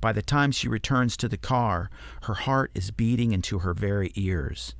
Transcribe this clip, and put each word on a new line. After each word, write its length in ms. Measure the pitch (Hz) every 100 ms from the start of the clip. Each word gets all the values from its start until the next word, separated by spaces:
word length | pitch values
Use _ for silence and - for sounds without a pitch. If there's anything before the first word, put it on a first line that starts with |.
By 120 | 113
the 100 | 107
time 300 | 101 147 143
she 160 | - 123
returns 480 | 113 - 131 123 -
to 120 | 120
the 80 | 107
car, 540 | - 127 120 90 87 - - -
her 120 | -
heart 360 | 107 - 135 135
is 160 | - 95
beating 420 | 104 113 120 117
into 280 | 101 90 101
her 140 | 90
very 380 | 87 101 101 95
ears. 600 | - 95 92 65 69 -